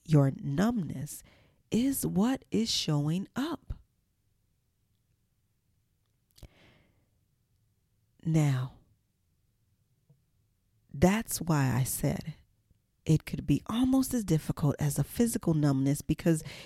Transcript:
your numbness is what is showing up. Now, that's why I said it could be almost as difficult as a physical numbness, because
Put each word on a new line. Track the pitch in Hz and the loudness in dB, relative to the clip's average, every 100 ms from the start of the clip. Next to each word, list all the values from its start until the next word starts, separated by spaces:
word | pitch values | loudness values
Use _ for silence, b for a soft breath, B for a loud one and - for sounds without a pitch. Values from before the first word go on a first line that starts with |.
| - | 4
your | 151 139 - | 6 6 2
numbness | 143 139 208 247 147 139 143 - b b b b _ | -4 0 0 0 -4 -8 -10 -12 b b b b _
is | 214 262 269 - | 0 0 -2 -2
what | 170 226 269 - | 0 0 -2 -4
is | 190 226 | -2 -2
showing | - - 147 147 170 - - | -2 0 0 0 -2 -4 -6
up. | 294 330 - - _ _ _ _ _ _ _ _ _ _ _ _ _ _ _ _ _ _ _ _ _ _ _ _ _ _ b b b b b b b b _ _ _ _ _ _ _ _ _ _ | -6 -8 -10 -14 _ _ _ _ _ _ _ _ _ _ _ _ _ _ _ _ _ _ _ _ _ _ _ _ _ _ b b b b b b b b _ _ _ _ _ _ _ _ _ _
Now, | 165 160 147 131 131 - _ _ _ _ _ _ _ _ _ _ _ _ _ _ _ _ _ _ _ _ _ | -2 2 2 0 -4 -10 _ _ _ _ _ _ _ _ _ _ _ _ _ _ _ _ _ _ _ _ _
that's | 143 180 214 226 - | 2 2 2 -2 -6
why | 160 151 135 123 | 0 2 2 2
I | |
said | 127 - 175 - - - _ _ _ _ _ _ | 0 -2 -2 -2 -8 -14 _ _ _ _ _ _
it | - 156 - | 0 0 0
could | - - | -6 0
be | - - | 0 0
almost | 220 262 269 262 | 0 2 2 2
as | 247 | -2
difficult | 196 160 - - 143 - | 0 0 0 -2 0 0
as | 151 143 | -2 -2
a | |
physical | 139 - 233 233 - 156 | -4 0 0 0 0 2
numbness, | 147 135 135 147 | 2 2 0 0
because | - 156 170 160 B B | -2 0 2 0 B B